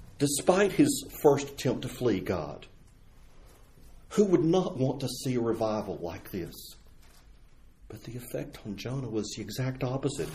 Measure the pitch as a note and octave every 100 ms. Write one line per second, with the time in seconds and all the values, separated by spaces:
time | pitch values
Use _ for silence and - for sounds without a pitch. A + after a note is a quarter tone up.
0 | - - C#3+ - - F3+ G3+ - C#3+ -
1 | - - D3+ C3+ - - C3 G#2+ C3 -
2 | B2 F#2+ F2+ F2+ D2 C2+ - - - -
3 | - - - - - - - - - -
4 | - - G3+ E3+ D#3+ F3+ F#3 D3+ C3 C3
5 | B2+ - C3+ B2 A#2 G#2+ A2 G#2+ G2 E2
6 | E2+ E2+ - F#2+ E2 - - - - -
7 | - - - - - - - - - A2
8 | - B2 - C#3 C#3+ - A2 G2 A#2 C3+
9 | B2 A2 G2+ - G2+ - C3 C3 B2+ C3
10 | C#3 - D2+